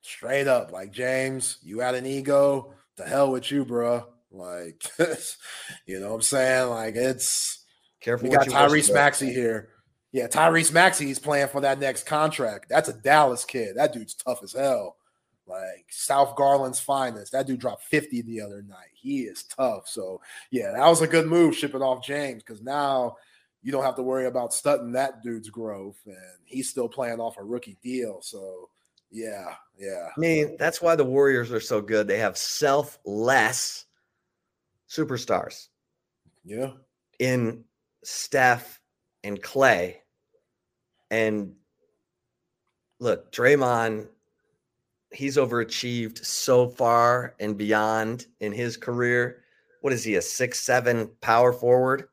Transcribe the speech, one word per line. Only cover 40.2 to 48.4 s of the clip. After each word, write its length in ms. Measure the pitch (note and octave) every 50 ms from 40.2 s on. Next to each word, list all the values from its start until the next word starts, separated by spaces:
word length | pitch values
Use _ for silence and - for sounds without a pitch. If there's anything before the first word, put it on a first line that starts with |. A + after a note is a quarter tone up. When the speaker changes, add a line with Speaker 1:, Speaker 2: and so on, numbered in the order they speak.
| _ _ _ _ _ _ _ _ _ _ _ _ _ _ _ _ _ _
Speaker 2:
And 460 | G#2+ A2+ A2 A2 G#2+ G#2+ G2+ F2+ - _ _ _ _ _ _ _ _ _ _ _ _ _ _ _ _ _ _ _ _ _ _ _ _ _ _ _ _ _
look, 340 | A#2+ A#2+ G2 - - _ -
Draymond, 760 | - A#2+ B2+ D3 C#3+ C3 B2 B2 A#2 A2+ A2+ A2 G#2+ G#2+ G#2+ _ _ _ _ _ _ _ _ _ _ _ _ _ _ _ _ _ _ _ _
he's 260 | - - C3+ C#3 C3+
overachieved 880 | D3 C3+ A#2 A#2+ A#2+ A2+ A#2 - - - B2 A#2+ A#2+ A#2 A2 A#2 - -
so 440 | - - - - - C3 B2 B2 B2
far 640 | B2 - C3 A#2 A#2 A#2+ A#2+ A#2+ B2 B2 B2 B2 - _
and 160 | G#2 G#2+ G#2+
beyond 680 | G2+ G#2+ G#2 G#2+ G#2+ G#2+ A2 A2 A2 A2 A2 A#2 B2 A#2+ _ _ _